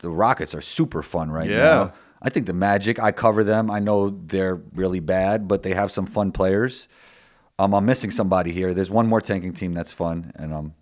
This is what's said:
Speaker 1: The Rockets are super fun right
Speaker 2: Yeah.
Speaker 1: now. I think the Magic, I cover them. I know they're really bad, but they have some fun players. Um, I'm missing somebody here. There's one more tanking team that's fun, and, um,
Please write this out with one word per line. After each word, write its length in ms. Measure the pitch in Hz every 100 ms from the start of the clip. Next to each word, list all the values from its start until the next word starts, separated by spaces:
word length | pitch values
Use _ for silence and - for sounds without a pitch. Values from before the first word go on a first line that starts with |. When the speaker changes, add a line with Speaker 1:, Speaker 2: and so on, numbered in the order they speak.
Speaker 1:
The 80 | 87
Rockets 460 | 82 113 135 76
are 80 | 76
super 400 | - - 160 80
fun 280 | - 85 80
right 200 | 78 82
Speaker 2:
Yeah. 80 | 104
Speaker 1:
now. 340 | 147 147 95 - - _
I 80 | 131
think 160 | 165 98
the 80 |
Magic, 440 | 90 98 101 101 117
I 140 | 107
cover 320 | - 113 107
them. 260 | 104 110 110
I 80 | 104
know 300 | 101 104 101
they're 440 | 98 82 95 95 90 -
really 260 | 90 92 92
bad, 460 | 78 92 95 110 95
but 140 | 98
they 100 | -
have 160 | 92 101
some 140 | - 92
fun 260 | - 98
players. 560 | - 95 98 127 127 - _ - - _ _ _ -
Um, 160 | 98
I'm 100 | 101
missing 260 | 104 123 101
somebody 420 | - 98 92 85
here. 200 | 85 92
There's 180 | 90 92
one 160 | 107 113
more 140 | 113
tanking 320 | - 98 90
team 220 | 82 92
that's 180 | 85 85
fun, 400 | - 85 85 85 -
and, 160 | 78
um, 200 | 78 78 78